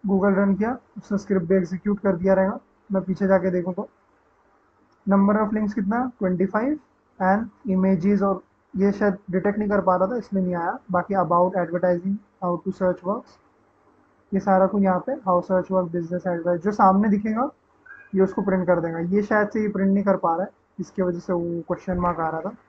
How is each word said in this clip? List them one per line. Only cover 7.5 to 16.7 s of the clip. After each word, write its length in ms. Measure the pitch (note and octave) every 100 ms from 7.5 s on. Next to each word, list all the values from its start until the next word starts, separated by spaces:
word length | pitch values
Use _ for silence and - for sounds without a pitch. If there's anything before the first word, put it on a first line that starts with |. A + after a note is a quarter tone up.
| _ A#3+
images, 500 | F#3 F#3+ F#3+ F#3 G3+
और 200 | G3 F#3 - _ _
ये 180 | - G3
शायद 260 | G3+ G#3 F#3+ -
detect 280 | F3+ F#3+ G#3
नहीं 100 | G#3
कर 120 | G3+
पा 140 | F#3 F3+
रहा 120 | F#3+
था 80 | A#3+
इसलिए 260 | - F#3+
नहीं 120 | F3+
आया। 240 | F3 F3 F#3+ _
बाकी 240 | F3+ F3 G3
about, 420 | E3+ F3 F3+ G3
advertising, 580 | E3+ F3 F3+ F3 F#3 G3+ _ _
how 140 | F3+ F3
to 160 | F#3+
search 300 | F#3 F#3 F3+
works, 340 | F3+ A3+ - _ _ _ _ _ _ _ _ _ _
ये 80 | F#3+
सारा 260 | G3 F#3+ F#3+
कुछ 160 | G3+
यहाँ 220 | G3 F3+ F3+
पे, 80 | C#4+
how 160 | G3 F3+
search 280 | F3 F#3 F3+
work, 220 | F#3 F3+
business 340 | F3 E3 F3 F#3
advice, 340 | E3+ E3+ F3
जो 80 | F3+